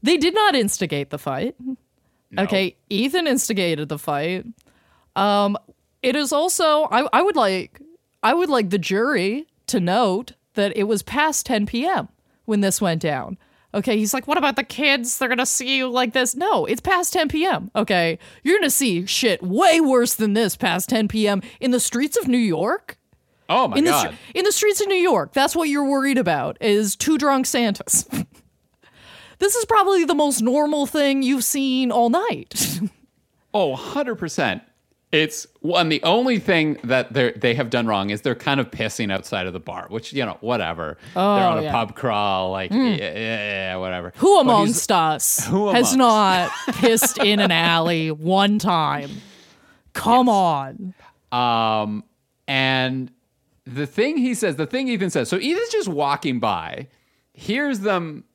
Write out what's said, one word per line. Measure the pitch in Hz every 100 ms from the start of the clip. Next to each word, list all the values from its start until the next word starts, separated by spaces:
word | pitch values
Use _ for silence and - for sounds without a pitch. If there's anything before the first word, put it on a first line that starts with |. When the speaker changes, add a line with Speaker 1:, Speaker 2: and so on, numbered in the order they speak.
Speaker 1:
They | 226 339
did | 320
not | 381 415 285
instigate | 202 - 175 147 139
the | 147
fight. | - 135 226 - 247 262 _ _ _ _ _
Speaker 2:
No. | -
Speaker 1:
Okay. | 196 196 190 - _
Ethan | 196 254 339 330
instigated | 254 - 208 180 156 151
the | 151
fight. | - 143 160 180 233 - _ _ _ _ _
Um, | - 202 202 202 202 _ _ _ _
it | 254 269
is | 285
also, | 294 339 - 320 302 311
I, | 214 285
I | 240
would | 370 330
like, | 214 190 - - 294 339 _ _
I | 214
would | 311 359
like | 262 202
the | 196
jury | 165 190 240 277 190 240 311 _ -
to | 226
note | 175 196 226 185 254 - _
that | - 202 -
it |
was | 202 214
past | - 247 302 302 -
ten | 226 208
P | 233 302
M | 349 - _ _ _ -
when | 208
this | 196 180
went | 196 165
down. | 160 139 - 190 _ _ _
Okay, | 208 226 214
he's | 214
like, | 262 -
"What | 320
about | 294 277
the |
kids? | 269 - 294 277 240 -
They're | 240
gonna | 233
see | 254 - 254 269
you | 254
like | 247 247
this." | 254 247
No, | 247 370 -
it's | - 226
past | - 370 359
ten | 370 311
P | 311
M, | 349 294 185 -
okay? | 220 185 170 165 - -
You're | 269 392
gonna | 320
see | - 269 175
shit | 185 - 247 180
way | 180 202 370 330
worse | 311 262 240
than | - 214
this | 202 220 -
past | 220 175 -
ten | 233 214
P | 220 208
M | 202 - -
in | 269
the | 247
streets | - 233 285 480
of | 339
New | 247
York. | 226 156 196 359 _ - _ _ _ _ _
Speaker 2:
Oh | 208 254
my | 233
Speaker 1:
In |
the | 320 320
str-, | 90
Speaker 2:
God. | - -
Speaker 1:
in | - 381
the |
streets | 403 415 403
of | 403
New |
York, | 381 359 233 143
that's | - 269
what | 330 320
you're | 285
worried | 277 277 269 262
about, | 185 151 135 -
is | - 208 214 -
two | - 214
drunk | 294 269
Santas. | 254 254 233 196 - - -
<laughs> | - - _ _ _ _ _ _ _ - - - -
This | 403
is | 453 440
probably | 453 381 392
the | 311 294
most | 294 262
normal | 233 269 294 302 277
thing | 311 285 269
you've | 262 269
seen | 233 294 269 254 254
all | 233 233
night. | 294 453 135 - - - 160
<laughs> | 190 _ _ _ _ _ _
Speaker 2:
Oh, | - 269 131
hundred | - 277 262 208
percent. | 165 - 131 92 - _ _ _ _
It's, | 156 151 - - _
one, | 151 175 165
the | 151
only | - 208 254 233
thing | - 175 156 143
that | 120 131 120
they're, | 120 123
they | - 123
have | 117 120
done | 120 117
wrong | 104 98
is | 104
they're | 143
kind | 117 - 139
of | 123
pissing | - 110 - 110
outside | 95 - 101 92
of |
the | 90
bar, | 82 90 85
which, | 107 -
you | 139 117
know, | -
whatever. | 110 120 87 82 80 76 - -
Speaker 1:
Oh, | 196 202
Speaker 2:
They're | 185
on | 160
a |
Speaker 1:
yeah. | 151
Speaker 2:
pub | 120 113 -
crawl, | 131 104 104 95 95
like, | 95 92
Speaker 1:
Mm. | 220 254 190
Speaker 2:
yeah, | 95
yeah, | 85 113 113 104 98 95
yeah, | 92
whatever. | 92 90 87 -
Speaker 1:
Who | 359
Speaker 2:
But | 392
he's | 262
Speaker 1:
amongst | 226 208 226 -
us | 143 160 151 - - -
Speaker 2:
Who | 190 208
Speaker 1:
has | 180 247
Speaker 2:
amongst? | 262
Speaker 1:
not | 262 214 202 185 180 - -
Speaker 2:
<laughs> |
Speaker 1:
pissed | - 247 226 269 -
in | 233 208
an | 196
alley | 165 170 170 165 170 160
one | 151 160 190 202 208
time? | 202 175 151 143 143 139 - - - _ _ _ _
Come | - - 247 254
Speaker 2:
Yes. |
Speaker 1:
on. | 208 180 147 135 - 190 - - _ _
Speaker 2:
Um, | 123 123 117 113 110 107 107 - _ _ _ -
and | 135 135 131 131 131 127 _ _ _ _ _
the | - 123 202
thing | - 247 320
he | 254
says, | 240 208 139
the | 151
thing | 254 262
Ethan | 226 190
says, | 165 117
so | 185
Ethan's | 254 349 466
just | 453 294
walking | 147 143 143 156 123
by, | 113 92 80 - 135 _ _ _ _
hears | _ - 226 285 247
them | 196 190 165 151 -